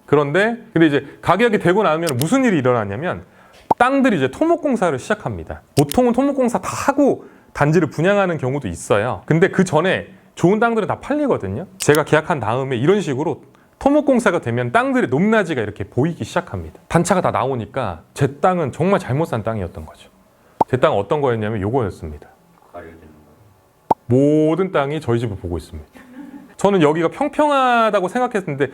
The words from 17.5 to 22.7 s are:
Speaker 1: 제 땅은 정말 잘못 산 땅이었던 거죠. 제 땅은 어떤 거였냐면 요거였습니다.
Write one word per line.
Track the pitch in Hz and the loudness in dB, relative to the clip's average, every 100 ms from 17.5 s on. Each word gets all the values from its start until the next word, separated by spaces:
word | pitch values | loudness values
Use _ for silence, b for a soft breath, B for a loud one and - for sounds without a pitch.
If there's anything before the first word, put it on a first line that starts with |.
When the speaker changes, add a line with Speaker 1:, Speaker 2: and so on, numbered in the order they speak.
| 127 104 135 113 82 - | -4 -6 -6 -6 -8 -14
Speaker 1:
제 | - 139 143 | -2 -2 0
땅은 | 190 180 143 | 0 0 -2
정말 | - 170 196 | -2 0 0
잘못 | 185 131 160 | 0 -2 -2
산 | 117 | -4
땅이었던 | 104 113 87 - 78 | -4 -6 -8 -10 -16
거죠. | - - _ _ b b b - | -20 -20 _ _ b b b -4
제 | 123 | 0
땅은 | 160 110 | 2 0
어떤 | 196 156 | 0 0
거였냐면 | 139 113 107 110 | 0 0 -2 -2
요거였습니다. | 95 131 120 - 80 76 - _ _ _ _ | -2 -2 -2 -6 -12 -14 -18 _ _ _ _